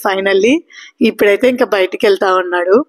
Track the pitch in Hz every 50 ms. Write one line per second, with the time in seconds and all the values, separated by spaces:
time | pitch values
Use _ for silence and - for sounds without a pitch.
0 | - 202 190 190 196 196 196 196 196 240 294 339 - _ - - - - _ -
1 | 240 220 214 - - 208 202 196 254 254 254 - 247 196 208 196 185 185 - -
2 | - 208 190 - 202 190 185 185 180 180 175 180 175 180 196 262 311